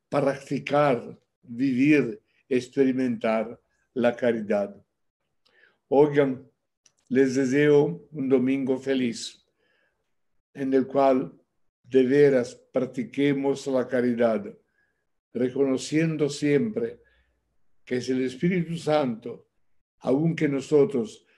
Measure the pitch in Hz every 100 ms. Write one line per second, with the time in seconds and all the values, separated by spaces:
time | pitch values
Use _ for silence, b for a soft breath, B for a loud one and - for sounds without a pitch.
0 | _ 139 139 135 - 139 - 143 147 120
1 | 110 - _ _ - 117 139 123 139 151
2 | 120 104 _ _ _ 131 123 - 131 127
3 | 131 113 113 110 110 123 _ _ _ -
4 | 117 120 123 113 104 104 101 - _ _
5 | _ _ _ _ b b b b _ 135
6 | 151 143 139 123 - _ _ _ _ _
7 | _ 123 135 127 135 139 147 147 156 170
8 | - 151 135 131 123 135 131 131 131 135
9 | 123 107 - - _ _ _ _ _ _
10 | _ _ _ _ _ 139 135 135 123 135
11 | 135 131 - - _ _ _ _ _ 131
12 | 127 143 143 131 120 - _ 131 127 131
13 | 110 135 143 139 139 135 - 131 123 131
14 | 123 117 117 107 101 - _ _ _ _
15 | _ _ _ 117 127 135 139 131 - 151
16 | 165 156 147 143 147 143 117 107 117 -
17 | _ _ _ _ _ _ _ _ - 123
18 | 120 127 127 127 175 185 165 165 151 151
19 | 135 110 123 113 _ _ _ _ _ _
20 | 110 131 165 160 156 139 131 151 139 135
21 | 110 - _